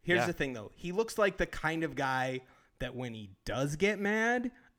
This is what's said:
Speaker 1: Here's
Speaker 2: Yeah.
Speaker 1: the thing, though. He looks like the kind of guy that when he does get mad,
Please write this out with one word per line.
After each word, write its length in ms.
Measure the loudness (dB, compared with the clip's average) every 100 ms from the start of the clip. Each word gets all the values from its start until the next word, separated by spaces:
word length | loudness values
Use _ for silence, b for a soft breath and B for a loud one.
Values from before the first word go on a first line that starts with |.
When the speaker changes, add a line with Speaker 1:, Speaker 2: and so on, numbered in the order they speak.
Speaker 1:
Here's 180 | 2 4
Speaker 2:
Yeah. 60 | 4
Speaker 1:
the 60 |
thing, 200 | 0 -4
though. 180 | -6 -12 -10
He 160 | -4
looks 260 | -2 0 2
like 200 | 2 2
the 100 | -2
kind 360 | -2 -2 0
of 120 | -2 -2
guy 460 | 0 0 0 -2 -8 b b -8
that 140 | -8 -6
when 180 | -6 -8
he 160 | -12 -12
does 320 | -6 -2 -2 2
get 240 | 2 2
mad, 520 | 2 2 2 2 0 b b